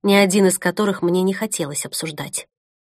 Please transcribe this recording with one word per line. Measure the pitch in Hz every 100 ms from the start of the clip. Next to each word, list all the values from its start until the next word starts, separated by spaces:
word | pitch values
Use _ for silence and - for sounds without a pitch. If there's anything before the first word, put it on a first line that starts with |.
ни | 202
один | 202 196 202 190
из | 180
которых | 180 175 208 196
мне | 175 180
не | 185
хотелось | 190 220 - 151 143 139
обсуждать. | - 160 151 143 - - _ _ _